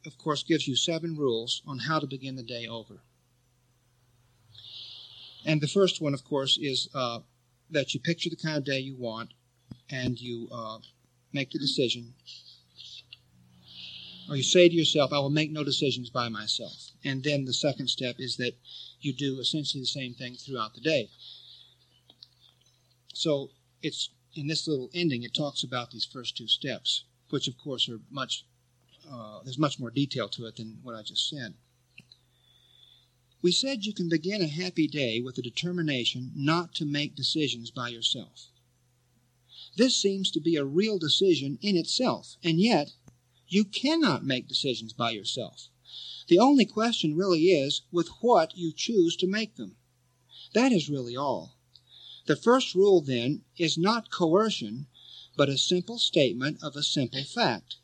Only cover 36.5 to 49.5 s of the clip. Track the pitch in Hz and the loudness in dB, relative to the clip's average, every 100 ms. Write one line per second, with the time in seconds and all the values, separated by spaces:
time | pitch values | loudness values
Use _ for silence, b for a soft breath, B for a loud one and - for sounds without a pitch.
36.5 | 165 170 - 151 143 147 - 131 160 143 | 2 0 -6 -4 -2 -4 -4 -2 0 0
37.5 | 120 113 - 120 117 110 - 82 - - | -2 -8 -8 -8 -4 -4 -4 -8 -18 -20
38.5 | _ _ _ _ _ _ _ _ _ B | _ _ _ _ _ _ _ _ _ B
39.5 | B B - 254 240 202 196 190 165 151 | B B 2 4 4 2 0 -2 0 0
40.5 | 160 139 151 214 202 156 - 196 160 139 | 2 2 2 2 0 2 4 4 4 2
41.5 | 139 208 185 - - 247 110 - - 170 | -2 2 2 2 0 0 0 -6 -6 0
42.5 | 165 214 196 147 - - _ _ _ _ | 4 6 4 2 -6 -20 _ _ _ _
43.5 | 185 208 - 269 330 285 135 135 127 - | 2 2 0 0 4 4 2 0 -2 -2
44.5 | 139 143 113 113 - 120 110 95 - 110 | -4 -2 -2 -6 -4 -2 -2 -6 -6 -8
45.5 | - - _ B B B B - 175 247 | -10 -20 _ B B B B 6 8 10
46.5 | 285 214 - 226 220 165 151 196 170 170 | 8 6 4 0 2 0 0 2 4 6
47.5 | 175 135 147 - 175 165 - 233 226 160 | 6 4 -2 -2 -2 -2 0 6 6 6
48.5 | - 170 151 - 226 170 165 185 208 214 | 0 -6 -4 0 4 4 4 0 0 -4